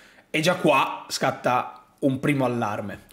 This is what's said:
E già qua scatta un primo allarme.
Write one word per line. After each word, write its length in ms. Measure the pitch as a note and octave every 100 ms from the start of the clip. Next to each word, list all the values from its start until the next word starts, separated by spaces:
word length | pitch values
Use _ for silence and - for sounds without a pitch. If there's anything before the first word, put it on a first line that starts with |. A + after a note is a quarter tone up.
| - - _
E 100 | D#3
già 140 | D#3+
qua 520 | F3+ E3+ C3+ - - -
scatta 760 | - C#3+ - C#3 B2 - - - _
un 200 | C#3+ B2
primo 240 | D3 C#3
allarme. 640 | B2+ A#2+ A2 G#2+ G2+ F#2+ -